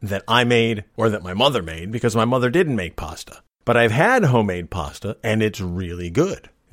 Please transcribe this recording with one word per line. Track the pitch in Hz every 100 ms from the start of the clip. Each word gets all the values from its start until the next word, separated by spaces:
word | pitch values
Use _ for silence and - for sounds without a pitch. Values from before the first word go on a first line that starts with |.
that | 101 98 -
I | 117
made | 120 120 113 104 - -
or | 110
that | 104
my | 90
mother | 95 135 120
made | 80 80 90
because | 117 120 113
my |
mother | 113 131 123
didn't | 127 147
make | 113 82 -
pasta. | 78 - - - _ _
But | - 117
I've | 117
had | 117 208 262
homemade | 160 123 104 90 85
pasta, | 98 71 - 101 -
and | 110 110
it's | 107 -
really | 90 87 87 87 87
good. | 87 185 - - _ -